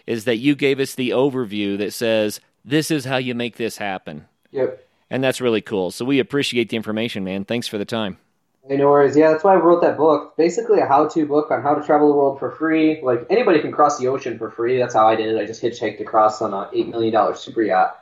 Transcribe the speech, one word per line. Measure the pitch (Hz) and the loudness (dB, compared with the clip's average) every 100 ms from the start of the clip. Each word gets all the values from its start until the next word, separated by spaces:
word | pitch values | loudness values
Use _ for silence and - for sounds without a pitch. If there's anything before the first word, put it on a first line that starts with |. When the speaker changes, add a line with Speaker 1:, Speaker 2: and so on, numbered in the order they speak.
| - | -6
Speaker 1:
is | 117 107 | -4 -2
that | 113 | 0
you | 135 139 | 0 0
gave | 139 135 | 0 0
us | 135 - | -4 -4
the | 127 | -2
overview | 104 143 127 110 104 101 101 | 0 0 0 -6 -4 -4 -4
that | 104 | -6
says, | - 117 110 107 - _ _ 107 | -4 -2 0 0 -4 _ _ -4
"This | 151 147 | -2 0
is | 160 127 | -4 -2
how | 131 | -4
you | 127 | -4
make | 120 120 - | -4 -6 -4
this | 110 - | -6 -4
happen." | 104 95 - 78 - _ _ | -8 -8 -10 -16 -18 _ _
Speaker 2:
Yep. | 139 127 - _ _ _ | -4 -4 -6 _ _ _
Speaker 1:
And | 123 | -2
that's | 131 123 | -2 0
really | 123 110 | 0 0
cool. | - 101 90 | -2 -4 -4
So | - | -4
we | 120 139 | 0 0
appreciate | 110 143 127 120 113 | 0 -2 -2 -2 -2
the | 113 | -4
information, | 107 107 117 107 | -6 -6 -4 -6
man. | 95 98 98 | -6 -6 -4
Thanks | 117 113 | -6 -6
for | 107 | -8
the | 101 | -6
time. | 117 104 92 _ _ _ _ 135 | -6 -6 -10 _ _ _ _ -6
Speaker 2:
Hey, | 139 | 0
no | 139 | 4
worries. | 143 139 147 | 4 4 4
Yeah, | 160 | 4
that's | 156 202 | 4 4
why | |
I | 190 | 4
wrote | 165 170 | 6 4
that | 160 139 | 2 2
book. | 156 147 - - | 2 2 -2 0
Basically | 165 - 226 190 | 0 0 2 2
a | 127 | 4
how-to | 139 156 165 147 | 2 2 0 0
book | 147 151 | 0 0
on | 123 | -2
how | 139 147 | 0 -2
to | 151 | 2
travel | 147 147 | 4 4
the | 143 | 4
world | 139 135 | 2 0
for | 127 | -8
free. | - 156 160 156 156 | -4 0 2 2 0
Like, | 127 120 - | -2 -2 0
anybody | 214 208 156 | 2 4 2
can | 135 | 0
cross | 135 147 - | 2 2 2
the | 127 | -2
ocean | 135 127 113 | -2 -4 -8
for | 110 | -10
free. | - 117 127 | -4 0 0
That's | 120 | 2
how | 110 110 | 4 4
I | 110 | 4
did | 110 | 0
it. | 110 | -2
I | - | -4
just | - | -4
hitchhiked | 120 - 113 - | -4 -2 -6 -6
across | - 220 214 - | -2 2 2 0
on | - | -6
a | 196 202 | -6 -4
eight | - - | -4 -4
million | 117 113 | -2 0
dollar | 110 95 - | 2 0 -2
super | - 113 | -8 -4
yacht. | 104 - - - | 0 2 0 -2